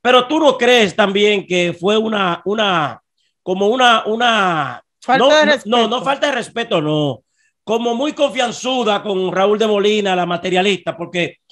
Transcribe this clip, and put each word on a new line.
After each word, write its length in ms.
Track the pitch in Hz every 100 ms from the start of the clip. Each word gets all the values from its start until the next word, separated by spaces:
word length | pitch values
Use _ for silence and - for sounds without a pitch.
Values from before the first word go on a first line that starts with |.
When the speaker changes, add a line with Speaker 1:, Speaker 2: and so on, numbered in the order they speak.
Speaker 1:
Pero 260 | 240 254 247
tú 120 | 311
no 180 | 302 -
crees 360 | 240 247 202
también 540 | - 190 196 208 202 147
que 260 | 180 175 170
fue 160 | 180 220
una, 460 | 220 214 185 175
una, 580 | 185 220 208 170 139 110 _ _ _ _
como 260 | - 190 202
una, 360 | 254 247 226 208
una, 800 | 226 240 220 185 160 135 120 _ _
Speaker 2:
Falta 240 | - 269 262
Speaker 1:
no, 40 |
Speaker 2:
de 120 | 302 302
Speaker 1:
no, 60 |
Speaker 2:
respeto. 240 | 277 202 240
Speaker 1:
no, 100 | 220
no 140 | 247
falta 240 | 262 277 294
de 60 |
respeto, 480 | 254 - 226 233 185
no. 400 | 151 151 147 117 _ _ _ _
Como 320 | - 226 233 233
muy 160 | 302
confianzuda 880 | - 285 247 233 - 254 262 214 202
con 300 | 208 190 185
Raúl 260 | 185 202 208
de 100 | 220
Molina, 460 | 208 208 214 196 180
la 80 | 175
materialista, 720 | 175 185 180 202 180 175 -
porque, 400 | 170 180 165 - _